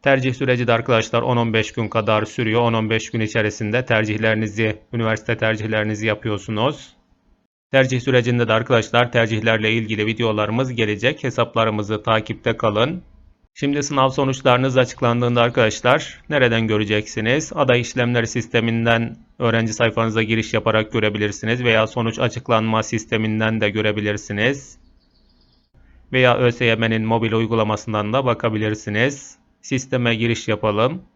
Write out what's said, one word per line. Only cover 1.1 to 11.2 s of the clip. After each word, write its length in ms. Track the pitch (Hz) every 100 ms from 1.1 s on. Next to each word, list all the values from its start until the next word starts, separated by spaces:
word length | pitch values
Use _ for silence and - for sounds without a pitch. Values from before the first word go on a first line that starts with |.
| 117
on 160 | 117 120
on 160 | 113
beş 180 | 110 110
gün 160 | - 110
kadar 380 | 113 110 107
sürüyor. 360 | 107 - 110 113
On 120 | 117
on 160 | 113 110
beş 220 | 113 -
gün 80 | 117
içerisinde 680 | 110 117 107 101 107 117
tercihlerinizi, 920 | 127 113 107 107 110 110 110 101 110 110 _
üniversite 440 | 117 113 110 - 113
tercihlerinizi 720 | 110 110 110 107 107 104 110
yapıyorsunuz. 840 | 104 113 101 - 107 127 151 - _ _ _ _ _ _ _ _
Tercih 300 | 135 131 123
sürecinde 460 | 123 127 120 120 117
de 60 |
arkadaşlar 580 | 113 117 120 104 120 120
tercihlerle 600 | 120 113 110 113 110 110
ilgili 340 | 113 110 107
videolarımız 680 | 107 113 113 107 104 113 131
gelecek. 500 | 117 107 104 123 156